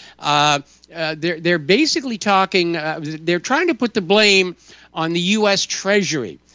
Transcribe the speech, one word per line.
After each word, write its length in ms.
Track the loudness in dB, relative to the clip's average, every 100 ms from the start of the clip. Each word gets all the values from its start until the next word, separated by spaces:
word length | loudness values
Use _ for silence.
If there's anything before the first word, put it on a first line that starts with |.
| -20 -10
uh, 400 | -2 2 2 0 -4 _ _
uh, 240 | -8 -6 -4
they're, 240 | -4 -2
they're 200 | 0 0
basically 580 | 2 2 2 -2 -4 -6
talking, 580 | 0 2 2 0 0 -2
uh, 240 | -4 -6
they're 380 | -8 -8 -2 -2
trying 300 | 0 0 0
to 80 | 0
put 180 | -2
the 80 | -2
blame 540 | 2 4 6 4 2 -4 -18 -20 -16
on 220 | -6 -2
the 60 | 0
U 280 | 0 2 2
S 160 | 0 -2
Treasury. 720 | -6 0 0 2 -2 -6 -10 _